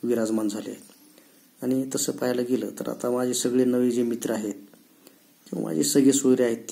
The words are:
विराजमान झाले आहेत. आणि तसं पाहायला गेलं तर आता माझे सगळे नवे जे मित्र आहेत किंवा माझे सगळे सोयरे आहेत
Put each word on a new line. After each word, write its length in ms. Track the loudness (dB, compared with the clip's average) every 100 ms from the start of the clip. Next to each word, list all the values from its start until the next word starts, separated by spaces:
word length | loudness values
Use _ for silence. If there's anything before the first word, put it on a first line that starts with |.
विराजमान 460 | 0 0 0 0 -2
झाले 220 | -4 -10
आहेत. 100 | -12 -16 -20 -20 -20 _ _ _ _
आणि 260 | -2 -2 -2 -4
तसं 160 | -4
पाहायला 300 | -2 -2 -2
गेलं 280 | 0 -2 -2 -6
तर 100 | -8
आता 220 | -4 -2
माझे 220 | -2 -2
सगळे 320 | -2 0 2 4
नवे 260 | 4 2
जे 120 | 2
मित्र 280 | 0 -2 -2
आहेत 220 | -4 -4 -8 -14 -20 _ _ -20 _ _ _ -10
किंवा 140 | -6
माझे 200 | -2 0
सगळे 280 | 2 6 6
सोयरे 320 | 4 4 4
आहेत 140 | 2 0 -4